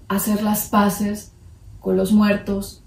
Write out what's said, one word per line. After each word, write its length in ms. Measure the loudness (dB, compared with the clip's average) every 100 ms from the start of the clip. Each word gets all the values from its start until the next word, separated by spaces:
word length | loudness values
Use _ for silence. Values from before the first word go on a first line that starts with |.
| -6
hacer 340 | -4 -2 0
las 280 | 0 -2 0
paces 640 | 2 2 0 -4 -6 -12 -20 -20 -20 -20 -10
con 160 | -2 0
los 160 | 2
muertos, 720 | 4 4 0 -2 -6 -6 -14